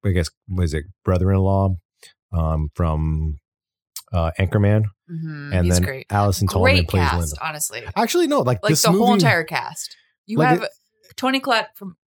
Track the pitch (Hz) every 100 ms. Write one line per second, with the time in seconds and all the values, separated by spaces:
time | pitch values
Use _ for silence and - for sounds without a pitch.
0 | 104 90 80 _ - 92 87 76 76 -
1 | - 92 92 98 95 98 98 92 _ _
2 | - _ _ 87 80 78 76 - 85 78
3 | 78 78 78 73 _ _ _ _ _ -
4 | - 90 82 - 95 107 101 107 107 _
5 | _ 165 160 151 143 92 87 87 90 131
6 | - 101 101 98 98 95 123 92 82 95
7 | - 87 82 76 160 151 - 113 104 135
8 | 233 349 330 285 127 123 160 160 - 190
9 | 226 202 180 180 160 151 - - - -
10 | _ _ _ 220 254 180 214 _ _ _
11 | _ - 262 262 269 226 214 - 196 170